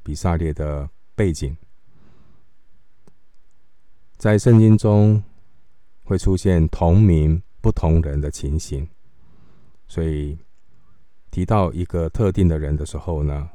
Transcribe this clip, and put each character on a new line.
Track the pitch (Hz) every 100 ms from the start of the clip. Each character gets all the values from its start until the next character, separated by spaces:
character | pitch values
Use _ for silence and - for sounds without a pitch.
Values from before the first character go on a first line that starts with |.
比 | -
萨 | 76 92 82
列 | 82
的 | 76 73 73 73 - -
背 | - 98
景。 | 78 67 76 - - - - - - - - - - - - - - - - - - - - - - - - - -
在 | 107 107
圣 | 127 113
经 | 110 107
中 | 107 104 107 107 - - - - - - - -
会 | - 95
出 | 98 92
现 | 98 87 80
同 | - 85 92
名 | 107 80 78 80 - -
不 | -
同 | - 80 82
人 | 73 71
的 | 73
情 | - 69 78
形， | - 69 78 - - - - - - - - - -
所 | -
以 | 80 73 73 78 - - - - - - - - -
提 | - 90
到 | 104 90
一 | 87
个 | 87 87 80
特 | - 95
定 | 90 90
的 | 78
人 | 73 76
的 |
时 | 78 -
候 | 90 78
呢， | 73 71 78